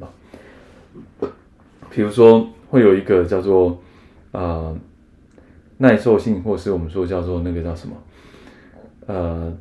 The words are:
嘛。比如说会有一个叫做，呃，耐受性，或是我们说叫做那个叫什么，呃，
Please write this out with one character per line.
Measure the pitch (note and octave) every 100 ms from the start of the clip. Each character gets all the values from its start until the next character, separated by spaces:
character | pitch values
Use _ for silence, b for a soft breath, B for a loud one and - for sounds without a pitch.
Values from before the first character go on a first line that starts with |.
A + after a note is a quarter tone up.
嘛。 | F2 - _ B B B B B B - - _ - - _ _ _ _ -
比 | -
如 | G#2
说 | A2 A#2 A2+ A2+ - -
会 | C3+
有 | G#2+
一 | F#2+
个 | G2 F#2+
叫 | E2+ F#2+
做， | G2 F#2+ F2+ F2 b b b b b
呃， | F#2+ F2 E2 D#2+ E2 - _ _ _ _ _ b b b -
耐 | C3 G#2+
受 | A#2+ G#2
性， | A#2 G2
或 | G#2+ F#2
是 | G#2
我 | F#2
们 | E2
说 | F#2+ F2+
叫 | F#2
做 | F2 F2
那 | E2+
个 | E2+
叫 | E2+
什 | E2 -
么， | - - B B B B B B B B _ -
呃， | F#2+ E2+ E2 E2 E2+